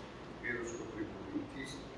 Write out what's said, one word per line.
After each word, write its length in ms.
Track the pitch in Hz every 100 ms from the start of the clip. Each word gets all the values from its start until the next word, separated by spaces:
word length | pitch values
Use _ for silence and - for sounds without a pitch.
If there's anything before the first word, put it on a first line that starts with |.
| - - - -
pelos 280 | - - -
contribuintes, 1040 | - - - - - - - - 135 135 - -